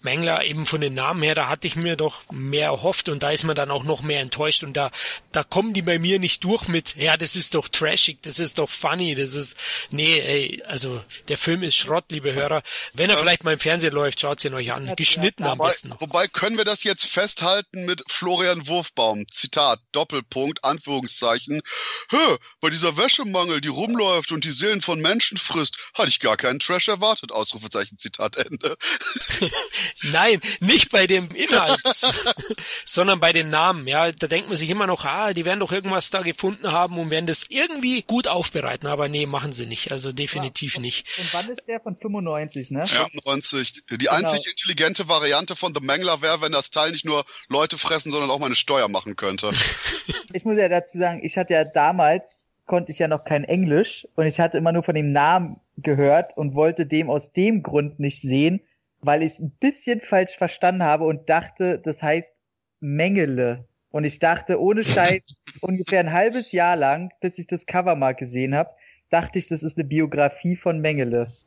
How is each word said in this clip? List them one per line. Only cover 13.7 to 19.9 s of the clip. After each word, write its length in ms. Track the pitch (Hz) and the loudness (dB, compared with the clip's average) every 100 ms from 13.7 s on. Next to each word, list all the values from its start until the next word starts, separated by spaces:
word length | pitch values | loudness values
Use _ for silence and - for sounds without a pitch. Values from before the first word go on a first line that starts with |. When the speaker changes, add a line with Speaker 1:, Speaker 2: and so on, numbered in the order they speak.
| 170 160 | 2 2
Speaker 1:
läuft, 260 | 143 143 - | 0 0 0
schaut's 260 | 143 143 143 | -4 -2 -4
ihn 80 | |
euch 180 | 131 120 | -4 -6
an. 160 | 127 135 | -6 -6
Speaker 3:
Ja, 80 | 180 | 0
Speaker 1:
Geschnitten 480 | 156 170 185 - | 2 4 0 0
Speaker 3:
ja, 80 | 147 | -4
Speaker 1:
am 60 | 131 | 0
Speaker 2:
Wobei, 80 | 160 | 2
Speaker 1:
besten 200 | 175 131 | 0 -4
noch. 120 | - | -10
Speaker 2:
wobei, 260 | 156 170 196 | -2 0 0
können 300 | - 196 220 | 0 -2 0
wir 80 | 208 | 0
das 180 | 208 | 0
jetzt 220 | 208 196 - | -2 -2 0
festhalten 800 | - 208 - 170 202 - 185 175 | 0 -2 0 0 0 -2 -8 -6
mit 180 | 175 - | -6 -6
Florian 600 | - 180 180 180 175 143 | -4 -2 2 2 0 -2
Wurfbaum, 580 | 175 165 - 113 107 104 | -2 -2 0 0 0 -6
Zitat, 480 | - - - 143 113 _ | -6 -2 2 2 2 _